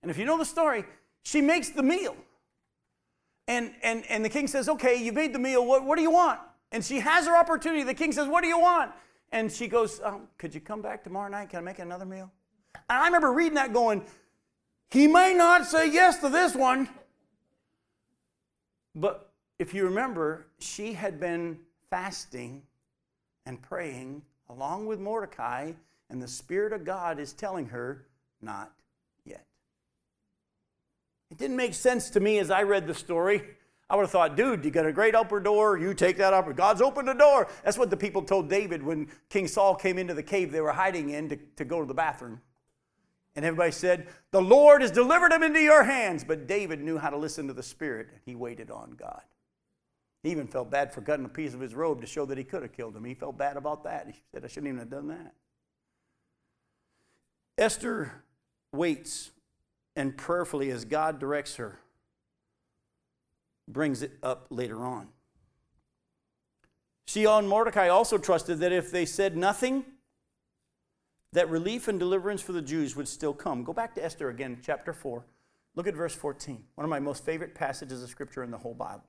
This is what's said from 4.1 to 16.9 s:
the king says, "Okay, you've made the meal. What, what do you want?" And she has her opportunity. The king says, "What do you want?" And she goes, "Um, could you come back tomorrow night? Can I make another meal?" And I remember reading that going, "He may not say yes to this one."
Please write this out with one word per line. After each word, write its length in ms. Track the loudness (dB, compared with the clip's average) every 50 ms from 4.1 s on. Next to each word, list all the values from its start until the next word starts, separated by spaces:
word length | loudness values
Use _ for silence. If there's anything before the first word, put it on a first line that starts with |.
| -4 -2 -2
the 40 | -2
king 200 | -2 -2 -4 -2
says, 200 | -2 -2 0 0
"Okay, 280 | -2 0 2 2 2
you've 180 | 2 0 -4 -2
made 180 | -2 -2 -2 -2
the 60 | -4
meal. 260 | -4 0 2 0 2
What, 200 | 4 2 2 4
what 100 | 2 0
do 80 | 2 2
you 80 | 4
want?" 300 | 4 4 4 4 2 -4 -8 -20 _ _ _ _ -8
And 120 | -8 -6
she 140 | -4 -4 -4
has 280 | 0 2 2 2 4
her 100 | 6 6
opportunity. 480 | 4 6 4 2 -2 0 -2 -2 -2 -2
The 100 | -2 -2
king 160 | -2 -2 -2
says, 160 | 0 -2 -2
"What 160 | 2 2 2 2
do 60 | 2
you 100 | 2 4
want?" 320 | 4 6 4 4 0 -2 -6 -18 _ _ _ _ _ _
And 220 | -4 -4 -4 -4 -6
she 160 | -6 -8 0
goes, 320 | 0 0 0 0 -4 -6
"Um, 260 | -8 -8 -8 -8 -14 -20 _ _
could 160 | -14 -12 -12
you 60 | -12
come 220 | -12 -12 -12 -10 -8
back 220 | -10 -10 -10 -12
tomorrow 240 | -12 -10 -10 -10 -8
night? 220 | -10 -12 -12 -10
Can 100 | -12 -12
I 20 | -10
make 160 | -10 -12 -12
another 280 | -12 -12 -12 -12 -12
meal?" 260 | -14 -14 -14 -16 -18 _ _ _ _ _ _ _ _ _
And 240 | -20 _ _ 2 4
I 60 | 4
remember 280 | 6 4 6 4 4 4
reading 220 | 4 2 2 2
that 180 | 2 0 2 2
going, 320 | 4 4 4 2 0 -2 -8 -20 _ _ _ _ _ _ _ _ _ _ _ _ _ _ _
"He 160 | 6 8 8
may 280 | 10 10 10 8 8 8
not 320 | 6 8 8 8 6 6
say 220 | 4 2 2 4 4
yes 300 | 6 8 8 8 6 4
to 100 | -2 0
this 280 | 2 4 2 2 2
one." 320 | 2 2 2 2 2 0 -4